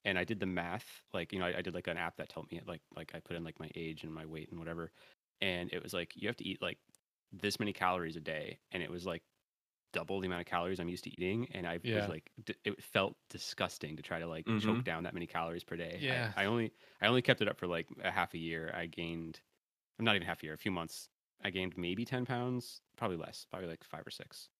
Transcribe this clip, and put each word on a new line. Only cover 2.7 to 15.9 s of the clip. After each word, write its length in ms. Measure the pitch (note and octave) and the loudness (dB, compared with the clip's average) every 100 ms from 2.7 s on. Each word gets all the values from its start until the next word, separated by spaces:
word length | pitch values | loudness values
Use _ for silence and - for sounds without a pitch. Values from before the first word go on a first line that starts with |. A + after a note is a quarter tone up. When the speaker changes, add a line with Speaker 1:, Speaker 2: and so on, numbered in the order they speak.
| E2 _ - | -10 _ -14
Speaker 1:
like, 160 | D#2+ | -10
I 60 | E2 | -12
put 160 | - E2+ | -8 -6
in, 80 | |
like, 160 | E2 - | -6 -8
my 100 | D#2 F2 | -10 -6
age 280 | E2 D#2 | -6 -6
and 100 | D#2+ | -8
my 120 | D#2+ D#2+ | -8 -8
weight 240 | D#2+ D#2 | -10 -10
and 60 | E2+ | -8
whatever. 340 | E2 E2 E2 - - _ _ _ | -6 -6 -6 -10 -20 _ _ _
And 300 | G2 F2+ F2 | 2 2 -2
it 80 | F2 | -4
was 100 | - | -2
like, 200 | F2+ E2+ - | -4 -4 -4
you 120 | G#2 | -4
have 100 | A#2+ | -2
to 80 | F#2+ | -4
eat, 140 | - | -2
like, 180 | F2+ - _ _ _ _ _ | -2 -4 _ _ _ _ _
this 280 | F#2+ G#2 - | 0 0 2
many 120 | G#2 | 0
calories 420 | F#2+ F#2 F#2 E2 E2 | 4 4 4 0 -4
a 40 | |
day. 400 | D#2 D#2 D#2 E2+ _ | -4 -4 -4 -10 _
And 100 | F#2 | -4
it 80 | E2 | -2
was, 160 | F2 F2+ | -4 -2
like, 160 | E2+ _ _ _ _ _ _ _ | -4 _ _ _ _ _ _ _
double 260 | E2+ E2 G2 | -4 0 0
the 80 | F#2 | 0
amount 140 | F2 | 0
of 60 | E2+ | 2
calories 320 | F2 F2 F#2 | 2 2 0
I'm 100 | F2 | 0
used 140 | F2 - | -4 -8
to 60 | |
eating. 360 | - F2+ A2 B2+ | -2 2 2 0
And 140 | F#2+ F2 | -2 -2
I 120 | E2+ | -2
Speaker 2:
Yeah. 140 | A#2+ G#2+ | 2 2
Speaker 1:
was 80 | G2+ | 2
like, 220 | D#2 - - | -2 -8 -12
d-, 120 | A2 - G#2+ | -8 -2 -2
it 160 | - | -2
felt 320 | - G#2 F#2+ - _ | 2 4 4 0 _
disgusting 680 | - - - F#2 - D2 D#2 | -10 -8 0 0 0 -6 -6
to 60 | |
try 160 | - E2+ | -4 -2
to, 60 | E2 | -2
like, 180 | D#2+ E2+ | -2 2
Speaker 3:
Mm-hmm. 140 | A2+ G#2+ | 4 4
Speaker 1:
choke 160 | A2+ | 4
down 200 | B2 D#2+ | 2 0
that 100 | F2 | 0
many 140 | F2 E2+ | -2 -2
calories 360 | E2+ E2 E2+ | 0 0 -2
per 120 | - E2+ | -4 -4
day. 220 | E2+ | -4